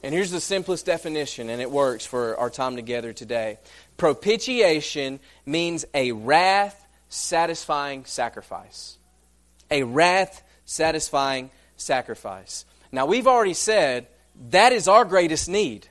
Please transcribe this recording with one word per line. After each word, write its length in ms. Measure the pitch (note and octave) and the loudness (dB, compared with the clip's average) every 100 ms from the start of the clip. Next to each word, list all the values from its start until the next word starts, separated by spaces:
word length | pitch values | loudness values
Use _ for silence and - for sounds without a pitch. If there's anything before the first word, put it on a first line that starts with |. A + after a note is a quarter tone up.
And 100 | C#3 | -4
here's 180 | E3 G3 | -4 -2
the 100 | F3 | -4
simplest 440 | - G3 F#3 F3 - | -4 -4 -4 -6 -2
definition, 640 | E3 E3+ D#3 C#3 - A#2 | -4 -4 -6 -6 -8 -8
and 120 | A#2 | -8
it 100 | B2 | -4
works 340 | C#3+ C#3 A2+ - | 0 0 -2 -6
for 320 | B2+ A#2 G#2+ | -4 -4 -2
our 120 | A#2+ | -4
time 260 | - C3 B2 | -4 -6 -6
together 380 | A2+ A#2+ A#2 | -8 -8 -8
today. 460 | G#2+ A2+ A#2 A2 G#2+ - - - - | -12 -6 -4 -4 -8 -20 -20 -20 0
Propitiation 1300 | E3 C#3+ G#3 A3 - B3 F#3+ D#3 - D3+ C3+ C3+ - _ - | 0 2 0 0 0 2 4 4 -2 -6 -6 -8 -18 _ -4
means 400 | D#3+ E3+ E3 - | -2 -2 -4 -4
a 180 | C#3+ B2+ | -2 0
wrath-satisfying 1900 | A2+ A2+ D#3 F#3 G3 G3+ - _ _ _ - - E3+ E3 D#3+ - D3 C#3+ C#3 | -2 2 4 4 2 0 -6 _ _ _ -10 -4 0 0 -4 -4 -4 -4 -10
sacrifice. 960 | B2+ - A#2+ A2 - F2 G#2 - - - _ _ _ _ _ _ _ | -10 -6 -6 -6 -14 -14 -14 -20 -20 -20 _ _ _ _ _ _ _
A 120 | D3 | -2
wrath-satisfying 1700 | B2 C3 F3 A3+ C#4 - _ _ - - D#3+ D#3+ D#3 C#3+ C#3 C3 C3 _ _ _ | 0 4 4 4 0 -6 _ _ -12 -2 -2 0 -2 -2 0 -4 -8 _ _ _
sacrifice. 880 | - C3 A#2+ A2 A2 F#2+ F#2 - - _ _ | -2 -2 -2 -12 -12 -14 -14 -16 -16 _ _
Now, 140 | C3 C3 | -2 0
we've 220 | A#3 B3+ | 2 4
already 260 | B3 G3+ | 4 4
said 540 | E3 - G#3+ D3 B2 B2+ _ _ - A#2+ | 0 2 2 2 0 -8 _ _ -20 2
that 240 | F3 A#3 | 6 6
is 140 | B3 F3+ | 6 6
our 180 | G#3 A3 | 6 8
greatest 420 | F#3 E3+ D#3 - | 4 4 0 -2
need. 400 | G3+ F3+ G#2 - | 0 -2 -4 -16